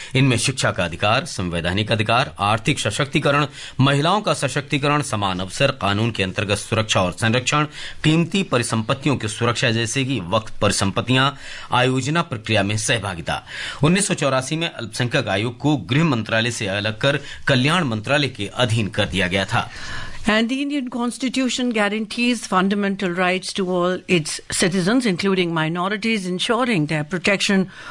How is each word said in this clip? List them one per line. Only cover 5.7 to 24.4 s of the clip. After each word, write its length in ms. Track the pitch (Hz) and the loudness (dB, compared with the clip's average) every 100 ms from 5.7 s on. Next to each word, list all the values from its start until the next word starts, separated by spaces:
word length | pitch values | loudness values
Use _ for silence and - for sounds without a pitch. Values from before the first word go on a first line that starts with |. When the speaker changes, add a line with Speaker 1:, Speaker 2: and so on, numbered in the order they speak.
| - | 2
Speaker 1:
कानून 280 | 95 101 117 | 0 2 2
के 120 | - | 0
अंतर्गत 360 | 95 - 101 101 | -2 0 0 -2
सुरक्षा 440 | - 107 107 110 | 0 -2 2 2
और 100 | 90 87 | 0 2
संरक्षण, 440 | 113 123 - 151 147 - - - | 2 2 2 0 0 -4 -12 -2
कीमती 380 | 156 160 170 196 190 | 2 2 2 0 0
परिसंपत्तियों 640 | 127 117 117 110 135 156 127 | 0 2 0 0 0 0 0
की 120 | 107 | -2
सुरक्षा 420 | - 117 113 123 | -2 0 2 0
जैसे 340 | 113 117 139 | 0 0 -2
कि 160 | 131 127 85 | -2 -2 0
वक्फ 280 | 107 - - | -2 -2 0
परिसंपत्तियां, 680 | 104 - 98 104 - 131 139 139 - - - 123 | 0 2 0 0 2 4 2 0 -10 -14 -2 2
आयोजना 460 | 127 131 139 165 170 | 2 2 0 -2 -2
प्रक्रिया 300 | 110 107 107 | -4 0 0
में 140 | 98 107 | 2 0
सहभागिता। 640 | - 120 98 85 80 73 - - - - | -2 -2 -4 -6 -6 -6 -8 -12 -10 0
उन्नीस 240 | 147 190 190 | 2 2 0
सौ 60 | |
चौरासी 420 | 175 139 127 131 156 | 0 0 0 -2 -4
में 120 | 165 | -4
अल्पसंख्यक 580 | - 113 - 123 143 101 | -6 -8 -4 -2 0 0
आयोग 300 | 98 120 120 | 0 -2 0
को 180 | 143 147 | 0 0
गृह 280 | 87 135 | 2 2
मंत्रालय 460 | 165 117 104 113 117 | 2 2 0 0 0
से 160 | 117 101 | -2 -2
अलग 320 | 101 104 110 | -2 -2 0
कर 200 | 139 143 - - - | 0 0 -4 -6 0
कल्याण 360 | 127 139 180 | 2 2 2
मंत्रालय 440 | 147 110 110 147 139 | 0 -2 0 0 0
के 180 | - 101 | -4 -6
अधीन 420 | - 123 113 98 | 0 2 2 0
कर 180 | - 95 | 0 0
दिया 220 | 87 90 | 0 0
गया 160 | 95 | 0
था। 260 | 95 117 - - - - - - - | 0 0 -2 -8 -8 -8 -8 -4 0
Speaker 2:
And 200 | 214 226 | 2 2
the 60 | 262 | 0
Indian 280 | 285 294 247 | -2 -2 -4
Constitution 800 | 240 240 - 262 254 254 240 247 | -4 -4 -2 -2 0 0 0 0
guarantees 680 | 220 202 214 214 - 240 233 - | 0 0 0 -4 0 0 0 0
fundamental 680 | 185 190 202 196 196 190 175 | 2 2 2 0 0 -2 0
rights 360 | 180 185 190 | 0 0 -2
to 100 | - 180 | -2 0
all 240 | 180 180 180 - 180 | 2 0 0 0 0
its 180 | 151 - | 0 -6